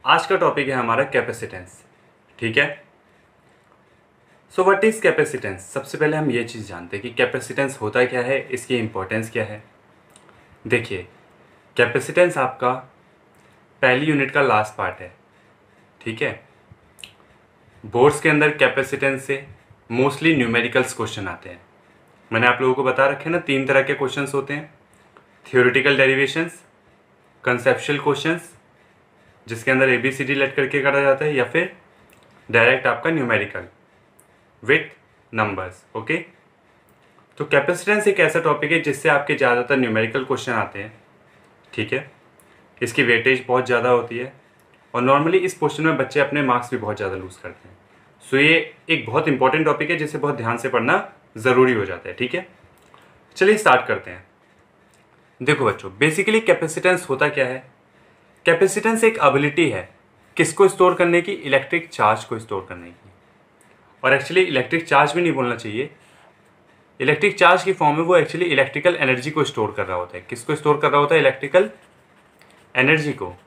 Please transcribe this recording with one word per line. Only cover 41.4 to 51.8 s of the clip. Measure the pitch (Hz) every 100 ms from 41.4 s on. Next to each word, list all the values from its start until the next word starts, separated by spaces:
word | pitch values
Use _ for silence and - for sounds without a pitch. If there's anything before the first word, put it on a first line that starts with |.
| _ _ _
ठीक | - 110
है। | 127 - _ _ _ _ _ _ _
इसकी | 117 147
वेटेज | 120 117 123 127 123
बहुत | 123 123
ज़्यादा | 120 123
होती | 123 117 117
है | 131 - _ _ _ _ _
और | 120
normally | 123 139 160 185
इस | 180
पोर्शन | - 147 - 160
में | 147
बच्चे | 131 147
अपने | 139 147
मार्क्स | 135 120 -
भी | 120
बहुत | 101 101
ज़्यादा | 98 95
लूज | 92 -
करते | 90 82 -
हैं। | - _ _ _ _
So | - 135
ये | 151 160 156 - -
एक | 156 110
बहुत | 135 156
इंपॉर्टेंट | 131 131 151 160
टॉपिक | 156 151
है | 170
जिसे | 147 151
बहुत | 143 123
ध्यान | 113 117
से | 131
पढ़ना | 120 117 190 - - _ 110
ज़रूरी | 123 123 127
हो | 113